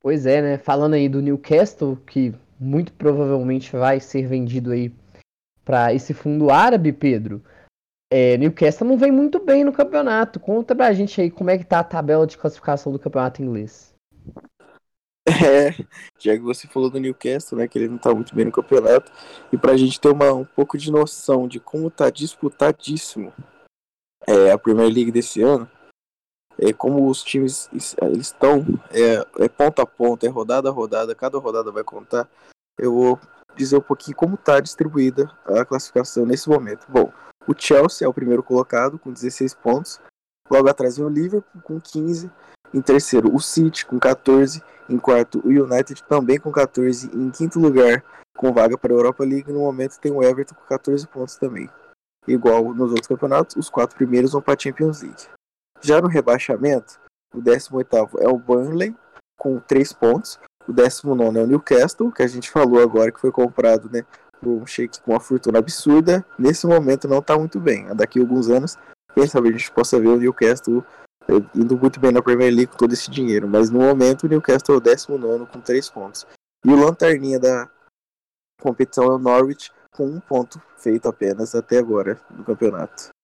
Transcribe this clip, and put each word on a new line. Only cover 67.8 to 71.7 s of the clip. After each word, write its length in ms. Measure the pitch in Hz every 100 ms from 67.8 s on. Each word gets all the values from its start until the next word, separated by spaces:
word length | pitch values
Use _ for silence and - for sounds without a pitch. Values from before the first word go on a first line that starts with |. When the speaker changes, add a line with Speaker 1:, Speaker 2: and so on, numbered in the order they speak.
| 98
Speaker 2:
Daqui 240 | 107 113 123
a 20 |
alguns 260 | 123 127 117
anos, 280 | 123 151 - - _ _
quem 120 | - 131
sabe 220 | 139 117
a 40 |
gente 180 | 113 -
possa 300 | - 120 127
ver 80 | 113
o 80 | 120
Newcastle, 680 | 120 - 113 127 - 120 127 - - _ -
é, 60 | - 104 -
indo 180 | 117